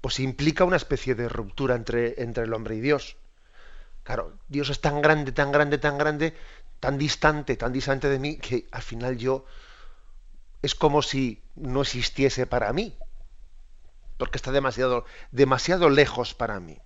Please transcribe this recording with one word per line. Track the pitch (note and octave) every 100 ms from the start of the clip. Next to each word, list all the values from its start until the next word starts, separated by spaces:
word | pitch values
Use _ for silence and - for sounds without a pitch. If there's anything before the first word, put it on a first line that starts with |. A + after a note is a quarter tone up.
pues | A#2+ -
implica | C3 A#2+ D3 D3+
una | F3+ E3+
especie | - C3+ C3+ A2+
de | A#2+
ruptura | A#2+ G2+ - C3+ A#2+
entre, | A#2 A#2 A#2+ -
entre | A#2+ A2+
el | A2+
hombre | A2 G#2+ A2
y |
Dios. | C3 C#3+ - - - _ _ - - - - -
Claro, | - A#2 E2 - -
Dios | C#3 C3+
es | C#3+
tan | D3+ D3
grande, | D#3 D#3 C3+
tan | C3 C#3+
grande, | C#3+ D3 D3
tan | D3 C#3+
grande, | D3+ D3 D#3+ - - - - -
tan | B2+ C#3
distante, | D3 - D3+ D3+ C#3 A#2
tan | A#2+
distante | C3 C#3 C3+ C#3
de | C3+
mí, | C#3+ D3+
que | - B2 -
al | A#2+
final | - A#2 B2 B2
yo | B2+ C3 - - - - - - - - - - - -
es | - -
como | D#3 D3
si | C3+ C#3 B2+ G#2+ - -
no | B2+ B2+
existiese | C3+ B2+ A2+ - C3+ B2+ B2+
para | A#2+ G#2+
mí, | C#3 A3 - - - - - - - - - - - - -
porque | B2 -
está | C3
demasiado, | C#3 C3+ A#2+ B2+ A#2+ - - -
demasiado | A#2+ C3+ C3 - F3+ D3
lejos | C#3 C#3 - A#2
para | - A2+ G2+
mí. | E2+ D2+